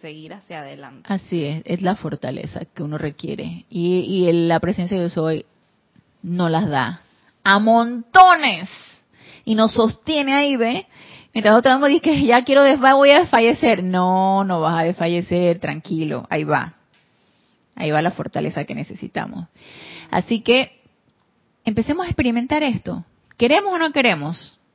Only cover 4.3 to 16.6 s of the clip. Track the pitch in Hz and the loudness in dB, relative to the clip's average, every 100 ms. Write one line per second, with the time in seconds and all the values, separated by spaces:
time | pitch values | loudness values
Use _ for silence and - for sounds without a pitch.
4.3 | 170 170 165 170 202 180 196 170 170 160 | 2 2 0 -2 -4 -4 -4 -4 -4 -4
5.3 | 156 - _ _ _ _ _ _ _ 170 | -4 -8 _ _ _ _ _ _ _ -8
6.3 | 175 170 165 190 143 117 175 _ _ _ | -2 0 0 0 -2 -2 -6 _ _ _
7.3 | _ 196 202 220 233 233 240 233 - 370 | _ 2 2 4 2 2 -6 0 6 8
8.3 | 339 285 175 185 - - _ _ _ - | 6 2 -4 -8 -16 -20 _ _ _ -20
9.3 | - - 220 220 - 226 - - 311 277 | -16 -4 2 2 2 0 0 -4 -4 0
10.3 | 277 285 262 226 302 - _ - - _ | 0 0 0 0 -2 -8 _ -20 -20 _
11.3 | 226 208 220 254 262 277 330 - 294 277 | 0 4 4 4 4 4 2 2 0 4
12.3 | 240 247 277 277 269 262 269 277 285 349 | 2 4 4 6 6 4 6 6 6 4
13.3 | 240 226 - 240 202 185 180 180 185 190 | 2 2 2 0 0 0 0 2 2 2
14.3 | 190 196 180 156 165 165 180 170 175 180 | 0 0 -2 0 0 -2 -2 -2 -2 -2
15.3 | 175 175 170 156 151 - 165 160 147 - | 0 0 0 -4 -10 -8 -6 -4 -8 -6
16.3 | 156 151 147 | -6 -2 -2